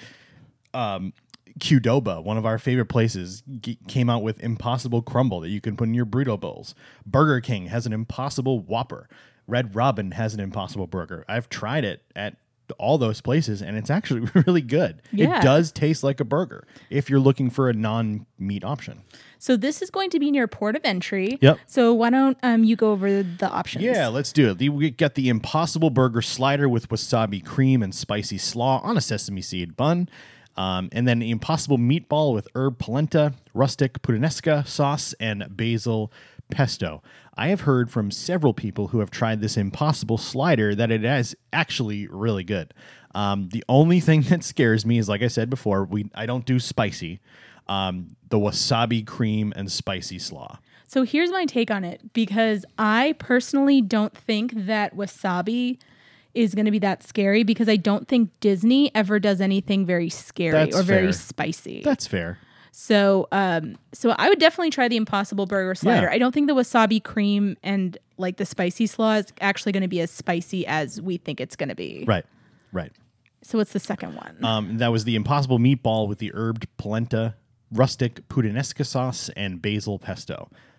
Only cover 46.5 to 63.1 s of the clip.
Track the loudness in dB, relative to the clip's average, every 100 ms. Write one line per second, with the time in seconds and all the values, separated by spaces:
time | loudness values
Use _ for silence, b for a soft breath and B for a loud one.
46.5 | -2 -2 -2 -2 -4 -10 -12 b b b
47.5 | b -6 -4 -2 -4 -8 -18 -2 0 0
48.5 | -2 0 0 2 -2 -4 -4 -2 0 -2
49.5 | -4 -8 -8 -6 -8 -8 -12 -12 -14 -16
50.5 | -20 b b -4 -2 0 0 0 0 -2
51.5 | -2 -2 -2 -6 -12 -6 -4 0 2 2
52.5 | 0 -6 -2 2 2 2 0 0 0 2
53.5 | 2 4 4 4 0 0 -4 -4 -2 -2
54.5 | -4 -2 -2 -2 -4 -8 -4 -2 -2 -2
55.5 | -2 -2 -6 b b b b b 0 0
56.5 | 2 2 2 0 -2 -4 0 4 4 4
57.5 | 2 4 4 2 0 2 2 2 2 2
58.5 | 4 4 6 4 2 2 2 2 2 2
59.5 | 0 0 0 2 0 -2 -6 -10 -4 2
60.5 | 4 4 2 4 4 2 0 -6 -6 -6
61.5 | -6 -10 -4 -2 -2 -2 -4 -4 -8 b
62.5 | b b -8 2 4 4